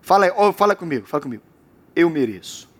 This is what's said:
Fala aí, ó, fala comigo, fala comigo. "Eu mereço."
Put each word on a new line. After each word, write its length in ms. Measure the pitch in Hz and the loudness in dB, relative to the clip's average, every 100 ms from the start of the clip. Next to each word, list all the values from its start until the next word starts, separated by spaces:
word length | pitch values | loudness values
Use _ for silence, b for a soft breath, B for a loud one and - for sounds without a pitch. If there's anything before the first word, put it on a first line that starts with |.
Fala 240 | - 196 185 | 4 4 4
aí, 60 | 202 | 2
ó, 160 | 202 | 0
fala 220 | 190 208 196 | 2 0 0
comigo, 300 | 170 131 98 | -4 -6 -4
fala 160 | 147 | -6
comigo. 220 | 143 110 _ _ _ _ _ - | -6 -12 _ _ _ _ _ 0
"Eu 140 | 170 | 0
mereço." 580 | 156 120 95 - - - | 0 -4 -4 -16 -20 -20